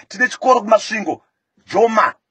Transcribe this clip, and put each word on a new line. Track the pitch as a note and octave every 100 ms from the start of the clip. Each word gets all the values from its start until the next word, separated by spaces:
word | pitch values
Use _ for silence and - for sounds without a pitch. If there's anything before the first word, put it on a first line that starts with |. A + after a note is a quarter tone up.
| -
tine | G3 B3
chikoro | - C4 B3
kumasvingo, | G#3 G#3+ - G#3+ F3 - _ _ _ _
Joma | - F#3 A3+ A3 - - _